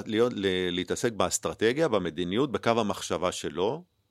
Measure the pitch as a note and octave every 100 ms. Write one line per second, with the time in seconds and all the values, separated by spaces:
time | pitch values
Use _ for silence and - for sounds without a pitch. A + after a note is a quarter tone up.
0 | G2+ A2 A#2+ G#2+ F#2+ F#2 F2+ F2+ F2 F2
1 | A#2+ G2 F2+ - E2 D#2+ A2 C#3 D#3+ G#2+
2 | F2 D#2 F2 G2+ C#3+ G2 A#2+ A#2 G#2 -
3 | - F2 F2+ - E2 D2 G2+ D#3 F3+ _
4 | _